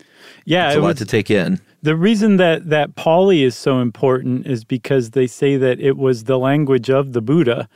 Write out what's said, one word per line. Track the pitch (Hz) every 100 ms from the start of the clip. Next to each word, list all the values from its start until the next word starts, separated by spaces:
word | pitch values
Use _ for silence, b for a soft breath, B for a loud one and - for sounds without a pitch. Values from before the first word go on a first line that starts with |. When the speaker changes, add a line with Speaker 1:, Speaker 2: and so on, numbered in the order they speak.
| B B B B -
Speaker 1:
Yeah, | 175 160
Speaker 2:
It's | 147
Speaker 1:
it |
Speaker 2:
a |
lot | -
Speaker 1:
was | -
Speaker 2:
to |
take | 107 113 101
in. | 104 82 92 b b
Speaker 1:
The | 147 160
reason | 190 220 214 190
that, | 180 160 170
that | 151 143 -
Pali | 165 165 190 175
is | 131 -
so | 147 131
important | 123 - 135 127 131 127 135
is | 120
because | 110 131 - 139 113
they | 131 127
say | - 143 139
that | 123 123
it | 143 135
was | 135 120
the | 110 131
language | 131 147 143 131 113
of | 135 139
the | 120
Buddha, | 110 165 123 127 113